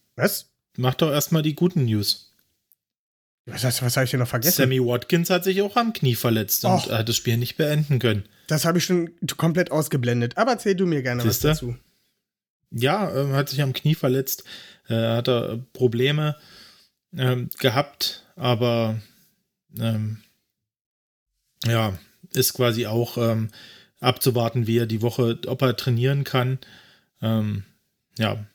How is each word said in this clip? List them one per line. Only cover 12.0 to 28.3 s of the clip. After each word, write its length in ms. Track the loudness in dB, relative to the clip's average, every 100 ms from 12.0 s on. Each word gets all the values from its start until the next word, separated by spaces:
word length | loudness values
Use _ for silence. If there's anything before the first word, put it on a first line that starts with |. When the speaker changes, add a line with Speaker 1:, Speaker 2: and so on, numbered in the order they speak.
| _ _ _ _ _ _ _
Speaker 2:
Ja, 420 | -2 0 2 0
ähm, 200 | 0 0
hat 160 | 0 0
sich 120 | -2
am 120 | -2
Knie 220 | 0 0
verletzt. 500 | 2 2 0 -2 -8 -10 -20 -20 -20 -4
Äh, 80 |
hat 320 | -2 0 0 2
er 300 | 0 0 -6 -10
Probleme, 640 | -2 0 2 0 2 -2 -4 -14 -20 -20 -20 _ _ _ -2
ähm, 320 | 0 0 -4 -2
gehabt, 640 | 0 0 -2 -6 -8 -8 _ -4
aber, 640 | 0 2 2 2 0 -4 -10 _ _ _ _ _ _ -6
ähm, 440 | -2 -2 -4 -8 _ _ _ _ _ _ _ _ _ _ _ _ _ _
ja, 320 | 0 2 0 -4 -12 _ -4
ist 220 | -2 0
quasi 320 | 2 0 0 -2
auch, 300 | -2 -2 0
ähm, 320 | 0 0 -4 -8 -20 -20 _ _
abzuwarten, 680 | 0 2 0 2 0 -2 0
wie 100 | 0
er 80 |
die 160 | 0 0
Woche, 360 | -2 0 0 -2 -6
ob 140 | 0
er 140 | 0
trainieren 480 | 0 0 0 0 -2
kann. 360 | -2 0 0 -4 -10 -20 -20 _ _ _
Ähm, 440 | -2 0 0 -4 -8 _ _ _ _ -2
ja, 280 | -2